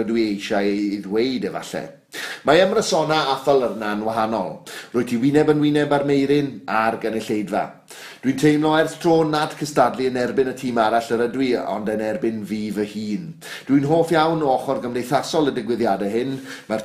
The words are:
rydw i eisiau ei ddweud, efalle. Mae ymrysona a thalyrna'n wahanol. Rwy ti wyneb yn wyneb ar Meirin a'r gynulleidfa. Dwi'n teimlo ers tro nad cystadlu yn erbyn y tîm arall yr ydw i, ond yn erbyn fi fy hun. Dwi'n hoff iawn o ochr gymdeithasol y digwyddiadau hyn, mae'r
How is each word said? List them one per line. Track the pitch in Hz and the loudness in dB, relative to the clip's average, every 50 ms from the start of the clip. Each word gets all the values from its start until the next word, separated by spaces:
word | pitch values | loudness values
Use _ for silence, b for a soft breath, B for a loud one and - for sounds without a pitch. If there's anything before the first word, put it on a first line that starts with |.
| 110 | -2
rydw | 104 113 117 | 0 0 0
i | 110 107 101 | 0 0 -2
eisiau | 98 - - 110 101 101 | -4 -4 -2 -2 0 0
ei | 101 101 104 104 104 98 104 | 0 0 0 0 -2 -2 -4
ddweud, | 95 95 101 110 123 131 131 117 98 90 80 | -4 -2 0 0 0 0 0 -2 -4 -6 -6
efalle. | 85 - - - 82 65 - - - _ _ B B B B B B B | -8 -8 -8 -8 -8 -8 -10 -14 -20 _ _ B B B B B B B
Mae | 131 147 175 | 4 6 6
ymrysona | 190 196 214 220 - - 190 160 156 151 156 156 143 135 135 | 6 4 2 0 0 2 0 0 2 2 2 2 2 0 -2
a | 131 | 0
thalyrna'n | - 151 139 135 123 110 101 110 107 104 104 104 107 | 2 2 4 4 2 0 -2 -4 -4 -4 -4 -4 -4
wahanol. | 110 113 113 110 110 113 107 92 80 - - - B B B B B B | -2 -2 -2 -2 0 -2 -2 -4 -4 -8 -12 -16 B B B B B B
Rwy | 123 120 - | -2 -2 0
ti | 123 113 | 0 0
wyneb | 123 143 139 151 151 151 151 | 2 4 4 4 4 4 4
yn | 151 147 | 4 2
wyneb | 147 147 151 147 143 143 | 2 2 2 2 2 2
ar | 143 143 | 2 2
Meirin | 143 143 139 139 139 143 147 139 135 117 - - - | 2 2 2 4 4 2 2 2 0 -4 -10 -8 -4
a'r | 101 110 110 117 117 107 | 0 0 2 0 0 -2
gynulleidfa. | 110 110 104 110 107 - 113 107 101 87 101 95 80 71 - - _ B B B B B B B B | -4 -4 -4 -4 -4 -2 -2 -4 -2 -2 -2 -2 -4 -4 -8 -16 _ B B B B B B B B
Dwi'n | 127 131 135 | -2 0 4
teimlo | 147 151 151 147 151 156 156 | 4 4 4 4 4 4 4
ers | 160 160 156 - - | 4 2 2 -2 -2
tro | - 175 165 160 160 | 2 4 4 4 4
nad | 156 151 151 156 156 - | 2 0 0 -2 -2 -4
cystadlu | - 156 139 147 147 127 120 104 113 131 131 | -6 -8 -2 2 4 4 4 2 0 -2 0
yn | 123 127 | 0 0
erbyn | 123 117 104 135 131 131 127 | -2 0 2 2 0 0 -2
y | - | -4
tîm | 135 127 120 120 110 | -4 -2 2 2 2
arall | 107 110 117 113 - 120 | 4 4 2 2 0 0
yr | 113 120 | 0 0
ydw | 120 117 131 135 | 0 0 0 0
i, | 127 120 | 0 0
ond | 104 - - 98 107 104 107 | 0 -2 -4 -6 -4 -2 -2
yn | 110 107 110 | -2 -2 -2
erbyn | 107 107 - - 113 113 110 104 | -2 -2 -2 -2 -2 -4 -4 -6
fi | 90 107 107 107 107 90 | -6 -6 -4 -4 -4 -4
fy | 101 107 101 - | -4 -4 -4 -6
hun. | 107 110 104 104 92 85 82 - - B B B B B B | -6 -6 -4 -6 -6 -6 -10 -14 -16 B B B B B B
Dwi'n | 135 143 139 139 | 2 2 4 4
hoff | 160 170 165 165 170 | 2 2 2 4 2
iawn | 156 156 165 165 160 156 | 2 2 2 2 0 0
o | 135 131 | 0 0
ochr | - - 139 135 - - | 0 0 -2 -4 -4 -4
gymdeithasol | 120 120 123 117 - 147 - - - - 165 151 135 | -6 -6 -6 -2 0 0 -2 0 0 0 0 0 0
y | 120 | 0
digwyddiadau | 123 107 113 120 104 117 107 98 92 101 98 107 | -2 -2 -2 -2 0 0 0 0 0 -2 -2 -2
hyn, | 117 127 135 135 131 - B B B B B | -2 -2 -2 -4 -8 -10 B B B B B
mae'r | 110 107 | -6 -6